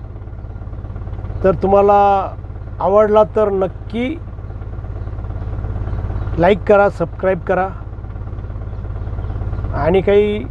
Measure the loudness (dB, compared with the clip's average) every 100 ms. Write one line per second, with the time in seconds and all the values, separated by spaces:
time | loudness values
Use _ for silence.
0 | -10 -12 -12 -12 -12 -12 -10 -10 -10 -10
1 | -8 -8 -6 0 2 2 4 6 8 8
2 | 6 4 0 -6 -10 -12 -10 -2 4 6
3 | 6 6 6 4 2 2 0 -2 -6 -4
4 | -2 -4 -8 -12 -10 -10 -10 -8 -8 -8
5 | -8 -6 -6 -6 -6 -6 -4 -4 -4 -4
6 | -4 -4 -2 2 4 4 4 6 4 2
7 | -4 -2 0 0 0 0 -2 -6 -12 -12
8 | -10 -10 -10 -10 -8 -10 -8 -8 -8 -8
9 | -6 -6 -4 -4 -4 -4 -2 0 2 2
10 | 4 4 4 0 -6